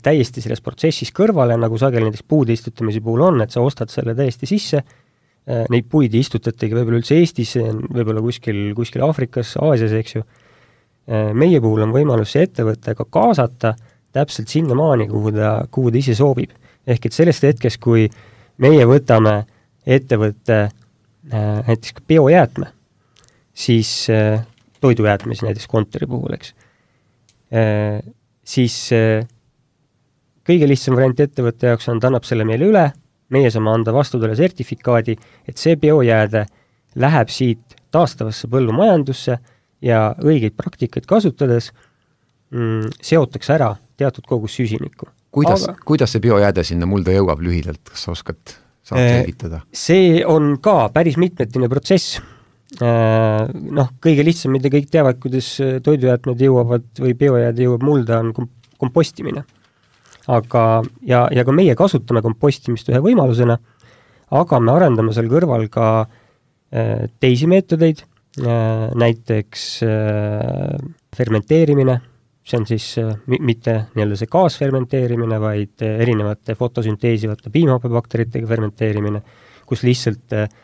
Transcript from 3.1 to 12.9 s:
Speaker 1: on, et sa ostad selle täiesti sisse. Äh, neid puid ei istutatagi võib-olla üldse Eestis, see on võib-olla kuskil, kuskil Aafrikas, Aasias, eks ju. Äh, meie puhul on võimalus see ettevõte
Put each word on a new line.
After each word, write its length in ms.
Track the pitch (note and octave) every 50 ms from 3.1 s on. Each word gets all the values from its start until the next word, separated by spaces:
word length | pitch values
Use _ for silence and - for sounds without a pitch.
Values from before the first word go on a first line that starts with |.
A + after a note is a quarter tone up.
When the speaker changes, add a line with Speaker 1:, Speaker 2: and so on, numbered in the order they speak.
| A2+ B2 E3+
Speaker 1:
on, 140 | F#3 D#3+ A#2 G#2+
et 80 | A2+
sa 80 | - B2
ostad 320 | A#2+ C#3+ - - A2+ -
selle 240 | - - B2 A#2 A2+
täiesti 320 | B2+ C#3 B2+ - - -
sisse. 320 | - G3+ G#3 - - D#3 C#3 - - _ _ _ _ _ _ _ _ _ _ _
Äh, 180 | C3 B2 A2+ A2+ B2 A#2+
neid 160 | A#2+ A#2 -
puid 240 | - D#3 C3+ A2 A2
ei 80 | A#2+ C#3
istutatagi 540 | - - A2 - A#2 - - A#2 G#2 A2+
võib-olla 240 | A#2+ A#2+ A2 A#2 A#2+
üldse 160 | A#2 - D3 E3
Eestis, 380 | E3+ - - B2 A2+ - -
see 80 | B2 A2+
on 140 | A2 A2 A2+ - -
võib-olla 320 | C#3 A#2+ A2+ A2 A2 G#2+ A2
kuskil, 460 | B2 A#2 - - A#2 G#2 G2+ G2+ G#2 G#2
kuskil 260 | A#2 A#2 - - B2 C3+
Aafrikas, 540 | D#3 D#3 - B2+ - - B2 A#2 - - -
Aasias, 320 | C#3+ D#3+ C#3 A2+ A2+ G#2+ A2 A2
eks 160 | A2 - -
ju. 80 | A2 G#2+ - _ _ _ _ _ _ _ _ _ _ _ _ _ _ _ -
Äh, 220 | A2+ G#2+ G#2+ G#2+ G#2+
meie 240 | A#2+ D#3 F#3 E3+ C3+
puhul 240 | A2+ A2 G#2+ G#2+ A2
on 80 | A2
võimalus 400 | A#2 C#3 D3+ C#3+ A#2+ A2 G#2+ - -
see 80 | D3 F#3
ettevõte 480 | F3+ - - A2+ A2 A2 - - A2+